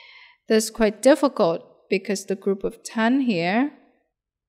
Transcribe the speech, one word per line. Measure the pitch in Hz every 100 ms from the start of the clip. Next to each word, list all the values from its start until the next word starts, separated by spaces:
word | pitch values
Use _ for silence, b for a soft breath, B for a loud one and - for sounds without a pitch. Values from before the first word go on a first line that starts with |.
| b b b b -
this | 220 220
is |
quite | - 214 214
difficult | 262 - 285 - 175 170 - _ _
because | 190 196 196 -
the | 190
group | 196 190
of | 180 -
ten | - 226 226 277
here | 247 175 170 220 294 - _ _ _ _ _ _